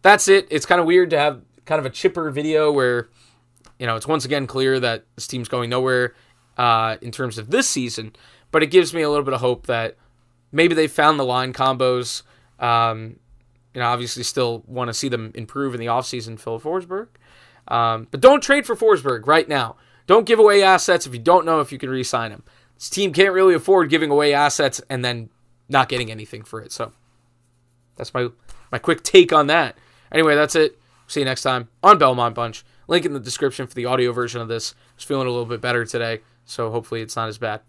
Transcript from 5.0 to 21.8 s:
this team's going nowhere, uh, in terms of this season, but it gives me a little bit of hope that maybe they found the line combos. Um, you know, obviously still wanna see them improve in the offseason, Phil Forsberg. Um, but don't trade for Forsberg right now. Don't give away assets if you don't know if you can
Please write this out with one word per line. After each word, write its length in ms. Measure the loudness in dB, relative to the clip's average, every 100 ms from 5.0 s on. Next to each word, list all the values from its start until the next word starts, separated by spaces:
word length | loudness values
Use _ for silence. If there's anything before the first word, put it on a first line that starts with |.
| _ -18
this 120 | -10
team's 220 | -10 -6
going 200 | -6 -4
nowhere, 440 | -2 0 0 -2 _ _ _ _ -2
uh, 380 | 0 2 0 -6
in 100 | -12
terms 260 | -8 -8 -8
of 120 | -2
this 180 | -2 0
season, 480 | -4 -6 -10 -14 _ _ _ _
but 120 | -2
it 40 | 4
gives 260 | 4 4
me 80 | -2
a 80 | 0
little 160 | 0 -2
bit 80 |
of 80 | -2
hope 240 | -2 -4 -4
that 300 | -4 -4 _ _ _ _ _ _
maybe 240 | 0 2 2
they 120 | 0
found 320 | 2 2 2
the 60 | -2
line 260 | -2 -4
combos. 680 | -2 -2 0 -2 -2 -6 -10 _ _ _ _
Um, 600 | -2 0 0 -4 -12 -18 _ _ _ _ _
you 80 | -6
know, 60 | -4
obviously 360 | -4 -6 -8
still 400 | -6 -4 -4 -6 -12
wanna 280 | -8 -6
see 160 | -6 -4
them 220 | -6 -8 -14
improve 380 | -14 -8 -8
in 60 | -6
the 60 | -4
offseason, 520 | -4 -4 -10 -12 -14
Phil 200 | -10 -8
Forsberg. 480 | -6 -8 -8 -12 -12 _ _ _ _ _ -6
Um, 400 | -2 -2 -4 -8
but 100 | 4
don't 200 | 6 6
trade 240 | 2 0 0
for 100 | 0
Forsberg 500 | 2 2 0 -4 2
right 240 | 2 2
now. 260 | -4 -4 -10 _ _ 2
Don't 200 | 2 4
give 120 | 6
away 240 | 6 8
assets 460 | 6 4 2 0 -2
if 60 |
you 60 | -4
don't 260 | 2 4 4
know 140 | -2
if 100 | -2
you 80 |
can 100 | -6